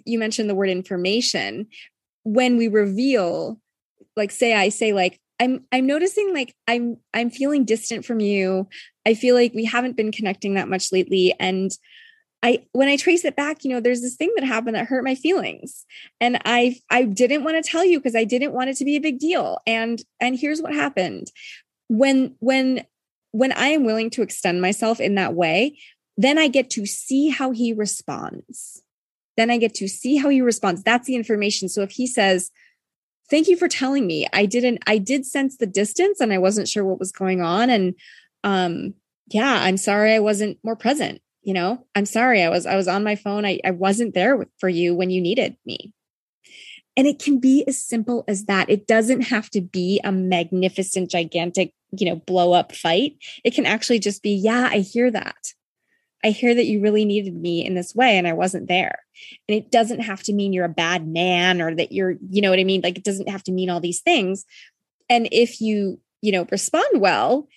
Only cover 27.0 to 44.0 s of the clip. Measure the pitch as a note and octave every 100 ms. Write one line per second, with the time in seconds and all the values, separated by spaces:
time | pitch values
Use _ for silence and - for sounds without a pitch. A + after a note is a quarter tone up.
27 | - C4+ D4+ C4+ C4 A3+ A#3 G#3+ G#3 -
28 | - B2+ - - - - - - _ _
29 | _ _ _ - A3+ A#3+ A3 - G3 -
30 | B3 C#4+ C#4+ C4+ B3 A3+ G3 F3 A3 A#3+
31 | B3 B3+ A3 G#3 G#3 - F#3 G#3+ G3 -
32 | B3 A#3 G3 F#3 - _ _ _ _ _
33 | _ _ - D4+ D#4+ F4 F4 - C4 C#4
34 | G3 D#3 - F#3 G#3 A#3+ B3 A#3 - A3
35 | G3 C4+ C4+ C#4+ C4+ - G3+ G3 G#3 -
36 | G4 G4 A#3 F#3+ F#3 G#3+ - G#3+ F#3+ F#3
37 | F#3 - F#3+ F#3 E3+ F#3 B3 A3+ F#3 F#3
38 | - - _ _ G3+ F#3+ F3+ E3 F#3+ -
39 | _ _ _ G#3+ C4+ A3+ F#3 F#3+ G#3 G3+
40 | G#3+ A3 G#3 G#3 G#3 - A3 A3+ A3+ D4
41 | - - _ _ G3 F#3+ F3+ B3 _ G3+
42 | G3+ A3+ B3+ A3 E3+ F3 - G3 F3+ G3
43 | G#3 G#3 G#3 G#3 G3+ F3+ - F3 F#3+ G3+